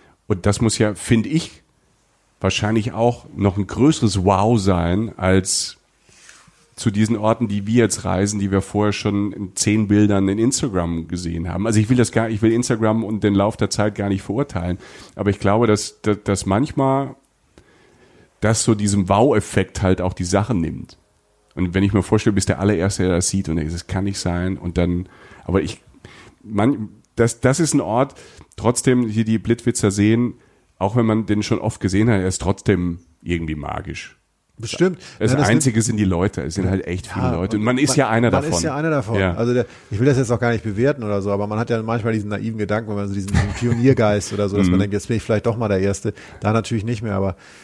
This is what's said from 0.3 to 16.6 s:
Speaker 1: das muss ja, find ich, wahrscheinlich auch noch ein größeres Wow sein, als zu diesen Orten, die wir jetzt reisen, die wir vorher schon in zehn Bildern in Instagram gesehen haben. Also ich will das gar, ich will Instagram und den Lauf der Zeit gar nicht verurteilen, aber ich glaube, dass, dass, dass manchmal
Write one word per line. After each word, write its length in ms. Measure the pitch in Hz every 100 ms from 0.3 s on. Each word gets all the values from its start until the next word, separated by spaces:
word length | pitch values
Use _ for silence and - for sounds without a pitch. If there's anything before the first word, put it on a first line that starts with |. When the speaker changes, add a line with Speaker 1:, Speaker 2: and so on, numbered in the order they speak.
| 92 107
Speaker 1:
das 160 | 101
muss 160 | 110 -
ja, 180 | 107 98
find 300 | - 113 104
ich, 360 | 160 - - _ _ _ _ _ _ _ -
wahrscheinlich 520 | 95 - 107 113 104
auch 320 | 107 120 120 - -
noch 220 | 98 95
ein 100 | 92
größeres 560 | - 143 156 110 95
Wow 360 | 92 95 107 117
sein, 580 | 95 87 85 95 113 -
als 600 | 95 95 92 - - - _ _ _ _ - - _ _ _ -
zu 140 | 117
diesen 260 | 101 110 107
Orten, 300 | 107 113 113
die 200 | 101 101
wir 160 | 117
jetzt 200 | 110 -
reisen, 360 | 92 92 101 104
die 100 | 98
wir 120 | 98
vorher 320 | - 104 104
schon 380 | 98 104 101 104
in 240 | - 95 -
zehn 320 | 104 110 101
Bildern 400 | 104 104 98 95
in 120 | 104
Instagram 680 | 120 - 135 92 85 82 82
gesehen 420 | 90 85 82 85
haben. 180 | 92 113
Also 120 | 110
ich 100 | 107
will 80 | 123
das 140 | 110
gar, 180 | 113 113
ich 120 | 104
will 100 | 113
Instagram 520 | 113 123 110 110 113
und 200 | 104 107
den 120 | 104 98
Lauf 220 | 104 -
der 120 | 101
Zeit 240 | - 104 101
gar 140 | 101
nicht 140 | 95
verurteilen, 560 | - 110 147 87 87 87 - - - -
aber 140 | 101
ich 100 | 95
glaube, 280 | 101 110 113
dass, 340 | 107 - -
dass, 220 | 107 98
dass 220 | - 98 98
manchmal 680 | 101